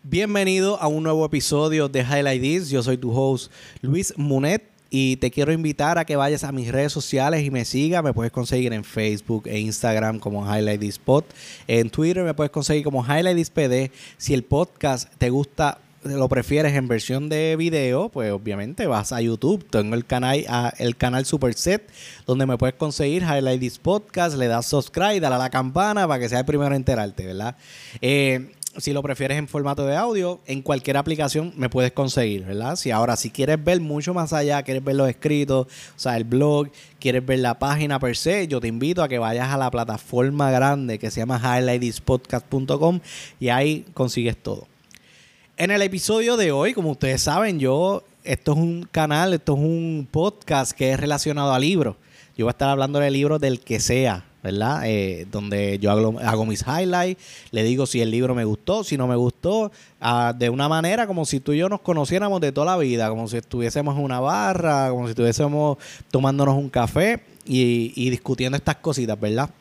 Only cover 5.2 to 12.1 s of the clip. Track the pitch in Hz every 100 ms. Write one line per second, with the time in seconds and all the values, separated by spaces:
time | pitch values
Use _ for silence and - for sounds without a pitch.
5.2 | 127 135 143 160 156 139 147 170 160 143
6.2 | 139 147 143 135 120 131 143 151 - 139
7.2 | 139 165 143 131 113 123 151 175 151 117
8.2 | 117 131 120 127 127 110 101 - 107 104
9.2 | - 113 - 107 107 104 120 110 110 110
10.2 | 107 104 101 104 107 104 104 - - 139
11.2 | 160 - - - - 117 117 - 160